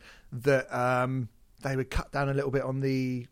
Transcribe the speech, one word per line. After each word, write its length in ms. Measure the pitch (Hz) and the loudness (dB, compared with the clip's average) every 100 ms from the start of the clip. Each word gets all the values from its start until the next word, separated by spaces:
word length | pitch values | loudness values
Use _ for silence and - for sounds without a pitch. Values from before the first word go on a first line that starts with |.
| - - - | -16 -20 -14
that, 400 | 127 131 135 131 | -2 4 4 2
um, 540 | 123 123 127 127 131 117 - - - | 0 2 2 2 -2 -4 -10 -20 -10
they 140 | 135 131 | -4 -2
would 140 | 131 | -2
cut 200 | - - | -4 -2
down 180 | 139 139 | -2 0
a 40 | |
little 160 | 139 139 | 0 0
bit 120 | 135 | 0
on 180 | 127 131 | -2 -2
the 460 | 135 131 127 127 123 | 0 0 0 -4 -8